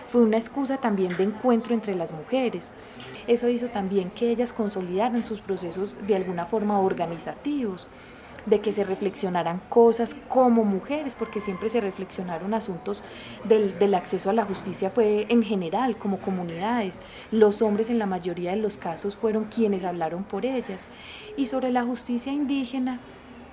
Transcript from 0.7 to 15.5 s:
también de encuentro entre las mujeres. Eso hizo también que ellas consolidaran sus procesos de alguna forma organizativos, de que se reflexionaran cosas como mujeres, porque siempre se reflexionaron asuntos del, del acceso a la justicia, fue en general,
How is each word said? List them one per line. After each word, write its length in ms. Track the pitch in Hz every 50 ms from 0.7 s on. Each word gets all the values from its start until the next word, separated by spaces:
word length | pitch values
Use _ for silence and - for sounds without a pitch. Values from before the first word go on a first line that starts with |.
| 269
también 400 | 269 - 233 202 190 185 180 175
de 60 | 175 190
encuentro 500 | 208 214 - - 254 233 226 226 - 240
entre 220 | 220 208 208 190
las 180 | 175 165 160 165
mujeres. 580 | 156 147 - 247 262 254 226 - 175 - - - - - - - - - - - - -
Eso 220 | - 240 240 247 240
hizo 200 | 240 233 247 240
también 420 | - 208 190 185 202 196 180 180
que 180 | - - 240 233
ellas 240 | 233 220 247 233 -
consolidaran 720 | - 214 202 - 190 180 175 180 190 226 247 233 240 226
sus 180 | - 220 196
procesos 540 | - - 190 180 185 170 - 185 196 196 - - 214
de 100 | 196 208
alguna 300 | 190 180 185 180 170 170
forma 340 | - 240 214 202 208 208 196
organizativos, 1080 | 190 190 185 180 170 165 170 160 - - - - - 285 294 285 247 202 185 175 - - - - - - - - - - - - -
de 140 | 208 214 208
que 120 | 208 214
se 120 | 202 208 196
reflexionaran 800 | 185 190 190 208 190 196 - - 185 180 175 165 165 170 185 - -
cosas 460 | - 240 233 233 226 233 233 226 - - -
como 360 | - - 254 254 247 233 226 220
mujeres, 520 | 202 196 185 - - 285 311 302 277 -
porque 260 | - 233 226 - 214
siempre 280 | 202 202 185 175 196 185
se 120 | - 233
reflexionaron 720 | 208 196 190 - 190 - - - 180 180 175 180 180 202 220
asuntos 480 | 220 214 - 180 165 - 196 202 - - - - - - - - - -
del, 360 | 196 220 214 208 196 175 175
del 160 | 202 202 196
acceso 340 | 180 180 - 196 180 - 190
a 40 | 202
la 120 | 226 208
justicia, 440 | 190 190 - - 196 175 - 196 190
fue 360 | - 247 220 214 208 208 214 214
en 140 | 240 233 220
general, 540 | 196